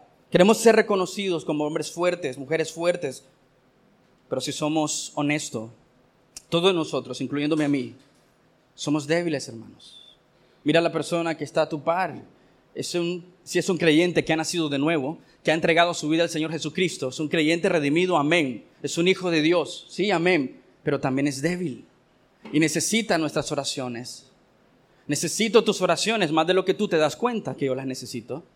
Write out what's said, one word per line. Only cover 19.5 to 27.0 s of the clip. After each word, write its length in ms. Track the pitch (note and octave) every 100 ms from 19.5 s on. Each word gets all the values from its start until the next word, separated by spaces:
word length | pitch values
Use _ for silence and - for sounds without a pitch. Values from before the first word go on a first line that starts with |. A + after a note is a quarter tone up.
| F3 C#3 - -
sí, 240 | - G3+
amén. 480 | E3+ F3 E3+ B2+ - _ _
Pero 160 | - C#3
también 260 | C#3 C3 C#3+
es 160 | C3
débil 420 | D#3+ F3+ E3+ A2+ - _ _ _ _ _ -
y 80 | D3+
necesita 580 | D#3 D#3+ - A3 A3 E3+
nuestras 320 | D3+ D#3 C#3
oraciones. 800 | C#3+ C#3 - B2 A#2 B2 - - _ _ _ _ _ _ _ -
Necesito 560 | C#3+ E3 - A3 A3+
tus 200 | A3+ -
oraciones 500 | F3+ D#3+ G3+ A3+ D#3+
más 140 | D#3+ D#3+
de 80 |
lo 100 | F#3
que 80 | F#3
tú 160 | F#3+ G#3
te 80 |
das 180 | E3